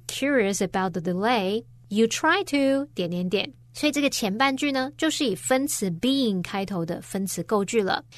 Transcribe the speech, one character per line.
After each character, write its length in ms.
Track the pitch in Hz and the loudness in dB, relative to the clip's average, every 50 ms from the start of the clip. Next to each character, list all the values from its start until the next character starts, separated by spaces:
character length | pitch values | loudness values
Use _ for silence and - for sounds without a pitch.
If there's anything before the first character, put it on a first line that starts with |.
| - - | -4 -10
curious 600 | - - 269 277 294 262 208 196 202 - 208 180 | -6 -2 0 2 2 2 2 2 0 0 -2 -2
about 260 | - 202 185 190 170 | -2 -2 -2 -2 -2
the 80 | 196 | -4
delay, 600 | 160 180 180 180 202 226 254 233 190 185 202 226 233 - - - - - | -4 -2 -2 0 0 2 2 2 0 0 -2 -4 -6 -8 -20 -20 -12 -4
you 160 | 202 208 226 | 2 2 2
try 380 | 226 - - - 311 330 392 403 | 2 2 2 2 2 2 2 0
to 420 | - - 285 277 269 269 269 277 285 - | 0 0 2 2 4 2 2 0 -4 -4
点 160 | - 180 170 | -4 -4 -2
点 200 | 175 175 180 180 | -2 -2 -2 0
点”。 200 | 196 196 - - - - - - - | 0 -2 -2 -2 -8 -14 -20 -20 -8
所 140 | - - 302 | -2 0 0
以 40 | |
这 100 | - 294 | 0 2
个 80 | 285 277 | 0 0
前 260 | 262 - - 202 190 | 0 0 -2 0 0
半 200 | 220 269 277 269 262 | 2 2 2 2 2
句 140 | - 294 | 0 0
呢， 200 | 269 262 262 269 294 - | 0 0 -2 -4 -4 -2
就 120 | - 320 | 0 0
是 140 | 302 - 302 | 0 2 0
以 120 | 247 185 | 0 -2
分 300 | - - - 254 262 269 - | -2 0 2 2 2 2 0
词 220 | - - - 190 | -2 -2 -2 -2
being 520 | 170 165 - 254 269 277 269 226 196 185 | -2 0 0 2 2 2 2 2 0 -2
开 240 | 170 - - 196 196 | -2 -4 -4 -4 -4
头 180 | 190 196 180 165 | -4 -4 -4 -4
的 160 | 165 170 - | -4 -4 -8
分 240 | - - - 202 196 | -8 -6 -6 -4 -4
词 180 | 185 - - 170 | -4 -4 -6 -4
构 200 | - 226 208 202 | 0 2 0 2
句 180 | 190 - 226 | 2 2 2
了。 220 | 202 185 - - - - - | 2 2 2 0 -2 -4 -18